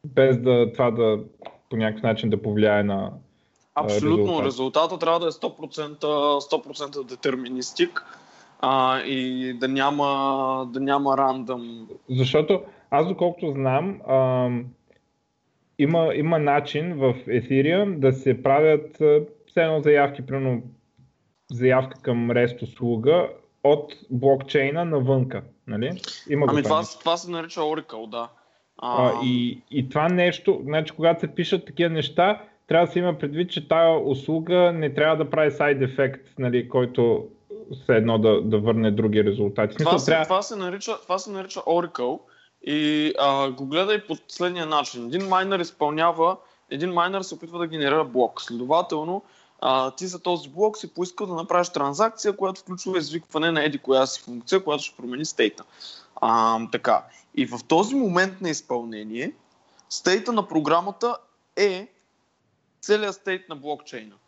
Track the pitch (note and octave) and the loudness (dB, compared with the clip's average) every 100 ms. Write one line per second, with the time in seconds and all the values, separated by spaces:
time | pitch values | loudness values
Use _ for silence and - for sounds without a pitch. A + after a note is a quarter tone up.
0 | D3 C3 C3+ B2 B2 A#2+ A2+ A#2 B2 A#2 | 0 4 4 4 4 4 4 2 0 2
1 | A2 G#2+ G#2+ _ - - _ A2+ A2 G#2+ | 2 0 -4 _ -20 -20 _ -2 -2 0
2 | A#2 A2+ A#2 G2+ A2+ G#2 G#2+ G#2 G2+ G2 | -2 0 0 -2 0 2 4 4 2 -2
3 | G2 - _ _ _ _ _ - C3 G#2 | -6 -12 _ _ _ _ _ -4 0 0
4 | D3+ F#3+ G3 E3 C#3 A#2+ C3 D3 E3 F3+ | 2 2 2 0 -2 -2 -2 0 0 0
5 | E3 E3+ E3+ - A#3+ - D#3 - D3 D3 | 0 2 0 -4 -10 -8 -14 -10 -12 -6
6 | D3+ D3 D3 C#3+ - D#3 C3+ - C#3+ C#3+ | -2 0 2 0 -2 -4 -4 -14 -10 -10
7 | B2 B2 D3+ B2+ B2 B2+ B2+ - - - | -12 -4 -4 -4 -6 -8 -8 -4 -4 -4
8 | - - - - - _ C3 C3+ B2+ C3 | -12 -20 -20 -20 -20 _ 0 2 2 0
9 | - C3+ B2+ B2+ B2+ A#2+ C3 C3+ C3+ C#3+ | -2 -4 -4 -4 -6 -4 -2 0 0 0
10 | C#3+ C#3 C3+ C3+ C3 C3 B2+ B2+ C3+ C#3 | 0 0 0 0 0 -2 -4 -4 0 2
11 | C#3 C3+ C3+ C3 A#2 B2 A#2 A#2 A2 - | 2 2 2 0 -6 -8 -8 -16 -18 -20
12 | - B2+ C3 D#3 D3+ F#3 - - _ C#3 | -6 0 2 2 2 0 -2 -20 _ 0
13 | E3+ F3+ F3 E3+ E3 C#3 C3 C3+ F#3 G3 | 0 0 -2 0 -6 -2 0 0 -2 -8
14 | - C3+ B2+ B2+ B2+ A#2+ B2+ - _ _ | 0 2 2 2 0 -2 -8 -18 _ _
15 | _ _ _ _ _ _ _ - C#3+ E3+ | _ _ _ _ _ _ _ 0 2 4
16 | D#3+ D3 D#3 E3 C#3+ C#3+ C#3 D3 E3+ D#3 | 2 0 0 2 2 0 0 -6 -4 0
17 | C3+ - - A#2+ A#2 C3+ C#3+ F3+ G#3 D#3+ | 0 0 -2 -2 2 2 4 2 0 2
18 | C3+ C3 C3+ B2+ C#3+ C#3 D#3 D3+ D3+ - | 2 2 0 2 4 4 6 4 0 0
19 | D3+ D3+ D3 - _ - D#3+ D#3 D3 D3 | 4 4 2 -14 _ 0 2 2 4 6
20 | C#3+ C#3+ C3+ C3+ C3+ A#2+ - - _ _ | 4 0 -6 -4 -2 -2 -6 -20 _ _
21 | _ _ _ _ _ A#2 B2+ B2+ C3 - | _ _ _ _ _ 0 4 4 0 -6
22 | C#3 A#2 A#2 A#2+ B2 - A2+ - A#2+ A2+ | -4 -2 0 2 2 0 -12 -6 -2 0
23 | B2+ F3 - - _ _ C#3 D3 - - | 4 2 2 -6 _ _ 2 2 0 -18
24 | - B2+ C3 C3+ C3+ D3 C3+ D#3 E3+ D3 | -8 0 2 2 2 0 0 -2 -2 -2
25 | B2+ C3+ B2+ G#2+ - _ - G#2+ C3 F3+ | 2 0 0 -6 -12 _ -10 -6 -6 -6
26 | - - - C#3+ C3+ D3 C#3+ D#3 - - | -12 -14 -4 0 2 0 2 0 -2 -6
27 | E3 E3+ F3 E3+ E3 E3+ D3+ D#3+ D3+ A2 | -4 -4 -4 -10 -8 -6 -4 -4 -8 -14
28 | A2+ A#2 A#2 _ _ _ _ - B2 A#2+ | -10 -10 -12 _ _ _ _ -10 -4 2
29 | B2 A#2 B2+ B2 A#2+ - _ C#3+ C3 D3 | 2 2 0 0 -2 -6 _ -6 -2 0
30 | D#3+ F3+ F3 E3+ - - C3+ D#3 D#3 - | 2 4 2 2 -2 -2 -2 -2 -2 2
31 | D#3+ E3+ - - E3 F#3 - - E3+ D#3+ | 2 2 -2 -4 -2 -2 -4 -2 0 0
32 | C#3+ - F#3 G#3 - _ _ D#3+ E3+ F3 | -2 2 2 2 -8 _ _ 2 4 2
33 | F3 D#3 C#3+ D3+ F3 E3+ D3 D#3+ E3 D#3+ | 0 -2 -6 -4 -4 -6 0 4 6 4
34 | C#3+ C3+ C3+ D#3+ E3 F3+ F3 E3 D3+ C#3 | 0 -2 -2 -4 2 4 4 2 -2 2
35 | D3+ D#3 D3 D#3 D3+ D3 D3 C3+ C3 C3+ | 2 2 0 2 2 2 0 2 0 0
36 | C3+ B2+ - - B2 B2 A#2+ B2+ B2 B2 | -2 -2 -16 -6 0 0 0 0 0 2
37 | A#2 A2 - - _ - - - - A2+ | 2 2 -2 -18 _ -20 -16 -10 2 4
38 | A2+ A2 A2 G#2 G#2+ G#2+ A2 A2+ A2 G2+ | 4 4 4 4 4 2 2 2 2 2
39 | A2 G#2+ G#2 G2+ G2+ G2+ G#2+ - D#3 F3 | 2 4 2 2 -2 0 -2 0 2 2
40 | C3 D#3+ D#3 F#3 G#3 G#3+ F3+ G3 A3+ A3 | 2 2 2 0 0 -6 -6 -6 -8 -8
41 | - G3 A3 G3 F#3+ F#3+ - E3+ E3+ - | -4 -4 -4 -10 -10 -8 0 0 0 -4
42 | B2 A2+ _ _ _ _ - D3+ D3+ D3+ | -4 -6 _ _ _ _ -4 -2 0 2
43 | D3+ - C#3 C#3 C3+ B2+ C3+ D#3 G3 G#3+ | 0 2 2 2 -2 -4 -4 -2 0 -2
44 | G#3 D#3 - - F3 F3+ D#3 D3+ C3 B2 | -4 -12 -10 -4 -4 -4 -2 -2 -2 -8
45 | A#2+ F3 G3 F#3 F#3+ F#3+ E3 _ D3 D#3 | -6 -6 0 0 0 -2 -4 _ -2 2
46 | E3 E3 E3+ F#3 _ _ _ C#3 F3 F3 | 0 2 0 0 _ _ _ -6 -4 0
47 | F3 G3 F#3+ D#3 E3+ E3+ E3+ D#3+ C#3+ D#3 | -2 -2 -8 -12 -12 -8 -6 -2 2 2
48 | C#3+ B2 A#2 - - A#2+ B2+ D#3+ F3 D#3 | 2 0 0 -2 -12 -8 0 0 0 -6
49 | D#3 F#3+ _ _ _ _ C3 C3 C3 - | -4 -8 _ _ _ _ -2 0 -2 -6
50 | F#3 F3+ F3+ F3 C#3+ D3+ G#3+ G#3+ - D#3+ | -12 -6 -4 -4 -6 -2 -2 -2 -12 -8
51 | F3 - G3+ E3+ E3 F3 F3 D3+ C#3 C#3+ | -8 -6 -8 -6 0 0 0 -2 -4 0
52 | A3+ A3+ G#3+ G3 F#3+ F#3 - F3+ F#3 F#3 | -2 0 -4 -2 -6 -6 -12 -10 -4 -4
53 | D3 E3 _ D#3+ D#3+ D#3+ D3+ C#3+ - C3 | -4 -10 _ -2 0 0 0 -2 2 4
54 | C3 - - A#2+ A#2 F#3 F#3 D3 - - | 4 -2 -12 -14 -2 0 0 -4 -6 -12
55 | B2 B2 D#3 - A2 - - - - - | -10 -8 -6 0 0 0 -20 -20 -20 -20
56 | _ - A2+ A2+ A2+ A2+ A2+ - - G#2+ | _ -2 2 4 4 0 -4 -4 2 0
57 | - - _ - A#2+ A#2+ - D#3+ G#3 C#4 | 0 -20 _ -4 -4 -6 2 2 2 0
58 | A3 F3 F#3+ F#3+ F#3 D3 - B2 A#2 A2 | 0 0 0 -2 -6 -6 -6 -6 -6 -12
59 | G#2+ A#2 D3+ - _ _ _ _ _ - | -10 -8 -8 -12 _ _ _ _ _ -4
60 | F3 G3 A#3 A3+ F#3+ D#3+ D3 E3 F#3+ F#3+ | 0 0 0 -4 -2 -4 2 0 0 -6
61 | A#3+ A#3 _ _ _ - G3+ F#3 A3+ _ | -6 -6 _ _ _ -2 0 -2 -10 _
62 | _ _ _ _ _ _ _ _ - G#3 | _ _ _ _ _ _ _ _ -2 0
63 | G#3 F#3 G3 F#3 - D3 C#3+ C#3+ - B2 | 0 -6 -6 -8 -8 -14 -10 -12 -12 -16
64 | A2 G#2 | -16 -20